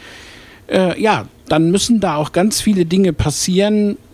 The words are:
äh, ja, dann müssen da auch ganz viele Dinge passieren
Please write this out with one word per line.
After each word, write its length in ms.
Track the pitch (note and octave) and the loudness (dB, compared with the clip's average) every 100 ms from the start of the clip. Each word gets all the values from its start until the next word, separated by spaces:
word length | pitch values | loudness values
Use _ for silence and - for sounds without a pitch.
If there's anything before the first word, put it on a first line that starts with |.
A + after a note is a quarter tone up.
| - - - - - - - | -20 -20 -20 -20 -20 -20 -4
äh, 320 | F#3+ F#3 - | 0 0 0
ja, 260 | G#3+ D#3 G2+ - - | 0 0 -4 -12 -2
dann 220 | D3+ E3 | 0 2
müssen 300 | G3 - A3+ | 2 0 0
da 160 | F#3 D3+ | 0 -2
auch 160 | D3+ | -2
ganz 280 | E3+ G#3 - | 0 0 0
viele 260 | - G3 E3 | 0 0 0
Dinge 260 | F#3+ F#3+ | 2 2
passieren 840 | D3+ D3+ C#3 - F#3 G3+ G#3+ G#3 - - | 0 -2 -4 -2 0 2 0 -2 -4 -12